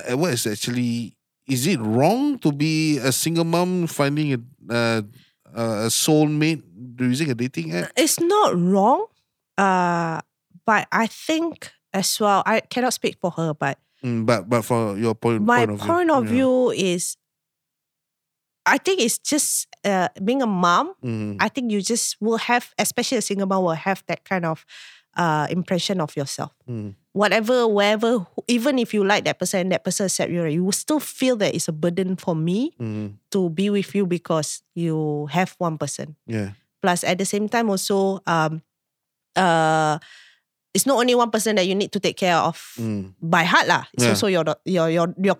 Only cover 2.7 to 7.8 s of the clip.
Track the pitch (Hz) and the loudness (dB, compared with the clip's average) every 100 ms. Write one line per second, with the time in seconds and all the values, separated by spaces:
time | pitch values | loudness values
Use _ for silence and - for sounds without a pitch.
2.7 | 156 156 147 127 127 160 165 165 170 180 | 0 0 0 0 0 0 0 0 2 0
3.7 | 180 165 - 139 147 151 127 120 - - | 0 -2 0 0 0 0 -2 -6 -18 -4
4.7 | 117 117 113 104 - _ _ _ 107 117 | 0 0 0 -4 -12 _ _ _ -6 -4
5.7 | 104 113 - - 151 151 151 156 156 - | -2 -2 0 2 4 4 2 0 -2 -8
6.7 | 90 127 120 127 127 156 120 123 - 165 | -18 -18 -4 -2 0 -2 -2 -4 -4 -6
7.7 | 170 | -6